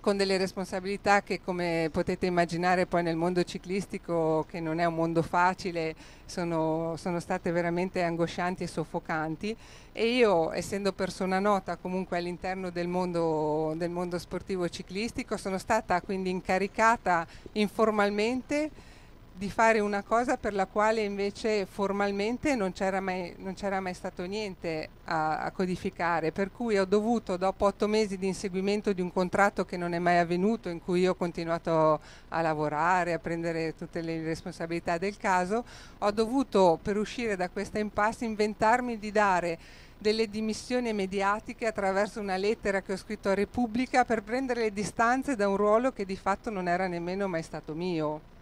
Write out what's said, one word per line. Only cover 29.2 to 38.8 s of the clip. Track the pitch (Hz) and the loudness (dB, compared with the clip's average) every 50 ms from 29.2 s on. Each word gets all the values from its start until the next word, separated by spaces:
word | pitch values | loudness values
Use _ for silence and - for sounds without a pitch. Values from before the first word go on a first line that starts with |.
| 180 180 - 190 196 196 - - 185 | 0 2 4 4 4 4 4 0 -4
che | - - | -4 -4
non | 180 170 175 170 | -6 -4 -2 -2
è | 170 | 2
mai | 175 175 175 175 | 4 4 6 6
avvenuto, | 175 165 175 175 185 214 233 226 - 180 | 4 4 2 2 2 2 2 0 -4 -8
in | 170 165 - | -8 -6 -2
cui | - 180 180 | 0 2 4
io | 185 185 | 4 4
ho | 175 | 2
continuato | - 190 175 156 - 170 165 165 170 - 175 165 160 156 156 151 151 - - - - - - | 2 -2 -4 -2 -4 -2 -2 -2 -2 0 2 4 6 6 6 4 2 -2 -14 -20 -20 -16 -6
a | - 165 | -2 0
lavorare, | 165 160 156 151 151 147 147 147 160 175 185 185 170 175 165 | 0 0 0 0 -2 -2 0 2 2 4 4 4 2 0 -2
a | 160 | -2
prendere | - 170 170 170 170 170 165 165 160 160 156 | -2 -4 -4 -2 -2 -2 -2 -2 -2 -4 -4
tutte | - 180 - - 175 | -8 -12 -8 -6 -6
le | 165 165 165 165 | -4 -4 -4 -4
responsabilità | 160 160 165 160 - 180 165 - 170 165 175 165 - 180 175 165 | -2 -4 -4 -4 -6 -12 -8 -8 -6 -4 -4 -4 -2 -2 -2 -2
del | 185 202 202 | -2 -4 -6
caso, | - - 208 185 180 180 180 214 233 247 - - - - - - | -2 0 2 2 2 2 2 0 -2 -2 -6 -16 -20 -20 -20 -10
ho | - 202 208 | -2 -2 0
dovuto, | 208 220 226 220 247 277 262 - - 202 190 175 165 156 | 2 2 0 2 2 0 0 4 4 6 6 6 6 4
per | - 214 196 | 0 -2 -2
uscire | 208 214 - - - 240 220 202 | -2 -2 -4 -4 -4 -2 -2 -2
da | 180 190 180 | -2 -2 -4
questa | - 202 196 - - 214 | -2 -6 -6 -4 -2 -4
impasse, | 214 208 - - 208 220 220 - 247 | -4 -2 0 2 2 2 0 -2 -4
inventarmi | 226 214 202 214 214 202 - 226 214 233 254 | -4 0 0 -2 -2 0 2 4 4 4 4